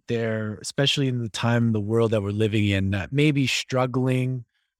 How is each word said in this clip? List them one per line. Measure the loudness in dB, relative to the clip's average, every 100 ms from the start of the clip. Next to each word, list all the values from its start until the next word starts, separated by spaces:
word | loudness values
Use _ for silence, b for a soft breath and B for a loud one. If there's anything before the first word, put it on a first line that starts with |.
| -4
there, | -4 -2 -4 -6 -8
especially | -8 -2 0 0 -2
in | -2
the | -6
time, | -2 2 2 2
the | 0
world | 0 2 2
that | 2
we're | 0
living | 0 0 2 2
in, | 2 2
that | -2 -2
may | 2 2
be | 2 0
struggling, | -2 -2 -2 0 0 0 0 -2 -6 -10 _ _ -6